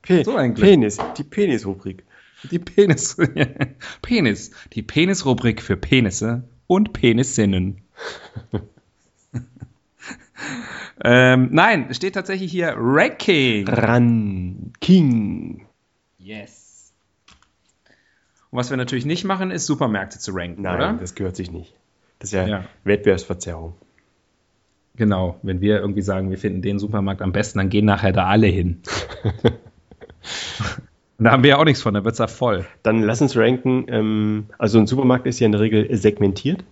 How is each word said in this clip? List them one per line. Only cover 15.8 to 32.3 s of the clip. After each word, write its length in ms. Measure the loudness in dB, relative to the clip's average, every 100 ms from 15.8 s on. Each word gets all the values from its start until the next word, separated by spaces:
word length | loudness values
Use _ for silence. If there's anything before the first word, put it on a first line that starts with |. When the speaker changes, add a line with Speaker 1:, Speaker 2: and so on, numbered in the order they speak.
| _ _ _ _
Speaker 2:
Yes. 720 | -18 -18 -18 _ _ _ _ _ _ _ _ _ _ _ _ _ _ _ _ _ _ _ _
Und 80 | -8
was 100 | -4
wir 80 | -4
natürlich 300 | -4 -4 -4
nicht 180 | -4
machen, 260 | -4 -4 -4
ist 140 | -6
Supermärkte 540 | -4 -2 -2 -2 -6 -12
zu 140 | -10
ranken, 280 | -8 -8 -8
Speaker 1:
Nein, 140 | -6 -2
Speaker 2:
oder? 160 | -2
Speaker 1:
das 200 | -4 -8
gehört 220 | -8 -8 -6
sich 140 | -10
nicht. 240 | -12 -16 _ _ _ _ _
Das 100 | -6
ist 40 |
ja 120 | -2 -2
Speaker 2:
Ja. 180 | -4 -8 _
Speaker 1:
Wettbewerbsverzerrung. 880 | -2 2 2 0 -2 -10 -8 -12 -14 -18 _ _ _ _ _ _ _ _ _ _ _
Speaker 2:
Genau, 440 | -2 0 0 -2 -6
wenn 200 | -6 -2
wir 160 | 0 0
irgendwie 220 | 0 -4
sagen, 280 | -4 -4 -4
wir 60 | -4
finden 220 | -4 -4
den 180 | -4 -4
Supermarkt 440 | -4 -4 -4 -4
am 100 | -4
besten, 260 | -4 -4 -2
dann 100 | 0
gehen 160 | 2 2
nachher 260 | 2 2
da 140 | 0 2
alle 220 | 4 4
hin. 340 | 2 -2 -4 -8 -10 -10 -6
<laughs> 100 | -6 -2 -2 -2 -20 _ _ -20 -20 -20 -14 -12 -12 -8 -8 -10 -16 _ _ _
Und 60 |
da 60 | 4
haben 100 | 6
wir 80 | 6
ja 60 | 6
auch 60 |
nichts 160 | 4 2
von, 120 | 0
da 100 | -2
wird's 140 | -2 -2
ja 80 |
voll. 400 | -4